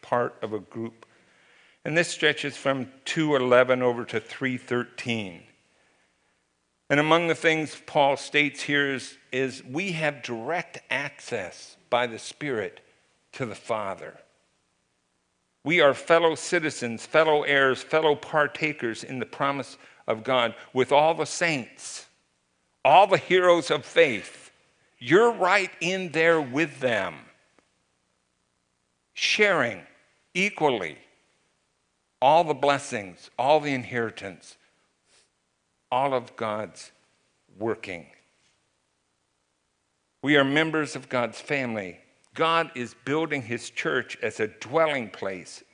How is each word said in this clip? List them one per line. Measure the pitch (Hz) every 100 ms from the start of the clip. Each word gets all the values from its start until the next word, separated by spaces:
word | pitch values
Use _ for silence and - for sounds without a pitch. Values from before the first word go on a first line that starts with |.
part | - 123 127 -
of | 110
a | 107
group. | 87 117 113 113 - _ _ _ _ _ _ _ -
And | 160
this | 170
stretches | - 151 147 143 -
from | 139 135 123 - -
two | 165 151 143
eleven | 127 123 127 127
over | 127 120
to | 113 113
three | - - 131 123
thirteen. | - 123 117 - 127 113 98 85 - _ _ _ _ _ _ _ _ _ _ _ _ _ -
And | 143
among | 156 165 170
the | 151
things | 165 160 147 - -
Paul | 156 139 139
states | - 151 147 -
here | - 147 139
is, | 131 123 - _
is | 127 131 110
we | 131 139 196
have | 160 156 139
direct | 120 117 120 170 - - -
access | 127 143 - - 117 87 - - - _
by | 120 123
the | 110
Spirit | - - 147 113 95 - _ _ _ _ _
to | - 123
the |
Father. | 98 - 110 98 92 - - _ _ _ _ _ _ _ _ _ _ _ _ _ _
We | 139 165
are | 147
fellow | 123 - 170 165
citizens, | 151 - 175 156 - 120 113 -
fellow | 156 160 151
heirs, | 143 143 135 127
fellow | - 156 160 147
partakers | - 156 143 - 156 147 120 113
in | - 131
the | 110
promise | - 139 139 123 - - _ -
of | 113
God | 110 127 117 - -
with | 127 127
all | 143 156
the | 160 147
saints, | - 170 147 107 - - - - _ _ _ _ _ _ _
all | 131 165 202
the | 185
heroes | - 185 180 175 -
of | 151
faith. | - - 156 107 - - - _ _ _ _ -
You're | 120 180 233
right | 214 180 202 185 -
in | 165 190 180
there | 151 165 165
with | 135 135 160 135
them, | 127 110 92 73 58 _ _ _ _ _ _ _ _ _ _ _ _ _ _ _ _ _ _
sharing | - - - 208 170 120 95 80 _ _ _ _
equally | 180 202 - 151 120 82 76 _ _ _ _ _ _ _ _ _ _ _ -
all | 131 160
the | 165
blessings, | 139 143 139 - 117 95 - - -
all | 131 156
the | 147
inheritance, | 135 117 123 113 - 98 85 - - _ _ _ _ _ _ _ _ _ _ _ _ -
all | 127 139
of | 131 117 -
God's | 113 107 98 - - _ _ _ _ _ _ 95
working. | 113 101 101 87 - _ _ _ _ _ _ _ _ _ _ _ _ _ _ _ _ _ _ _ _ _
We | 135 147
are |
members | 135 147 160 156 143
of | 135 131
God's | 131 117 -
family. | - 143 123 110 92 85 _ _ _
God | - 160 165 156 127
is | 117 -
building | - 151 160 147
His | 110 117 -
church | - 165 135 113 -
as | 110 -
a | 107
dwelling | - 110 156 160 139 107
place | - 101 92 80 - -